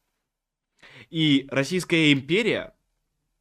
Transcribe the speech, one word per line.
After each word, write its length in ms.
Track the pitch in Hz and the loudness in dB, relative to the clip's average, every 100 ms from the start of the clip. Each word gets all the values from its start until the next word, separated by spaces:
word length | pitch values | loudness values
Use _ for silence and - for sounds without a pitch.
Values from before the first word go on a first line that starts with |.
| _ _ _ _ _ _ _ _ - - - | _ _ _ _ _ _ _ _ -20 -20 -12
И 400 | 165 156 139 135 | -2 2 2 0
Российская 640 | 131 139 180 - 165 151 | -4 -2 -4 -2 2 4
империя, 640 | 139 131 185 226 113 - _ _ _ _ _ _ _ | 2 0 -2 0 -4 -8 _ _ _ _ _ _ _